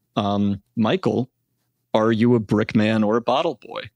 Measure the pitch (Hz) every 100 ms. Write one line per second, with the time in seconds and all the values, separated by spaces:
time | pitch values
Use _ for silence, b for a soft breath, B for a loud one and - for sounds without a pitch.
0 | _ - 101 101 101 98 _ - 110 185
1 | - 101 127 _ _ _ _ _ _ 110
2 | 110 110 120 123 110 107 107 113 107 110
3 | 104 117 117 131 170 123 - - 110